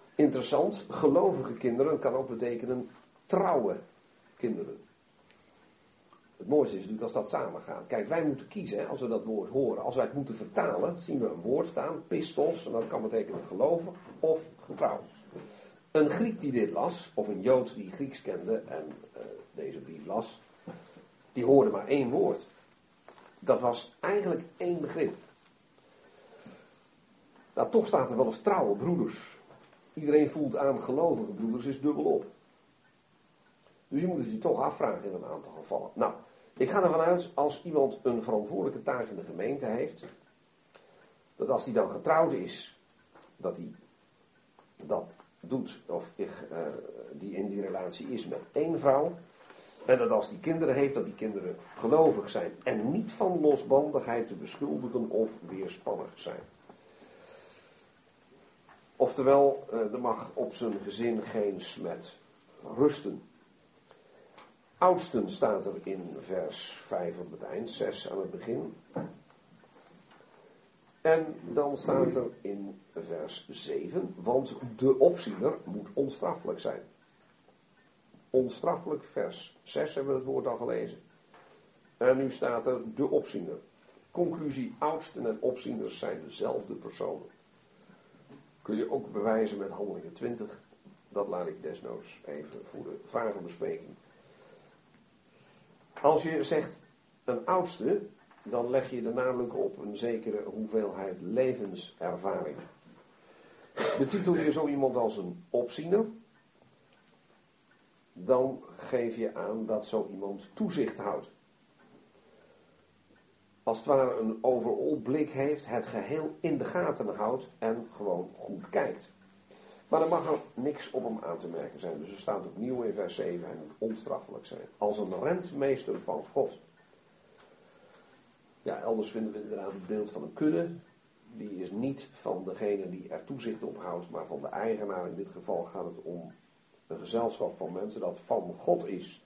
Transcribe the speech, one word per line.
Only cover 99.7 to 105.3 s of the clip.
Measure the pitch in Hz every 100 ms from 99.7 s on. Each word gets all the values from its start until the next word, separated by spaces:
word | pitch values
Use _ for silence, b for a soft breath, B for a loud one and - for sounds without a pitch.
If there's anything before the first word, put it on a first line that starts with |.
| -
een | 104 104
zekere | 120 110 113 104
hoeveelheid | 101 107 107 110 101 90 95 90
levenservaring. | 87 117 131 120 101 90 - - 87 90 95 95 78 - - - - - - B B B B B B B - -
Betitel | 135 202 180
je | 160 151
zo | 151 147
iemand | 143 135 120
als | 113 104
een | 90